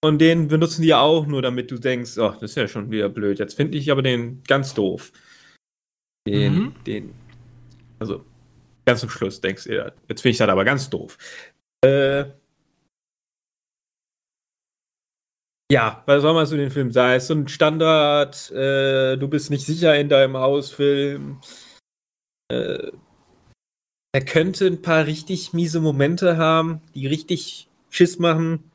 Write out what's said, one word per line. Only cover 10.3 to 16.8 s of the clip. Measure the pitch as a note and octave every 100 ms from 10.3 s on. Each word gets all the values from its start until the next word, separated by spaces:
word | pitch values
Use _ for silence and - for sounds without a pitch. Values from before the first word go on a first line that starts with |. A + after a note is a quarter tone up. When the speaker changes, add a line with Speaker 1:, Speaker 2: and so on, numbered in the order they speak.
Speaker 1:
ich | A#2
das | G#2
aber | F#2+
ganz | G2+ C#3 C3+
doof.“ | E2+ - - - - - _ _ _
Äh, | C3+ C#3 C3+ C#3 C#3 - _ _ _ _ _ _ _ _ _ _ _ _ _ _ _ _ _ _ _ _ _ _ _ _ _ _ _ _ _ _ _ _ _
ja, | C3+ A2+ G#2+ -
was | C#3+
soll | D3 E3
man | D3
zu | D3+
dem | C#3
Film | C#3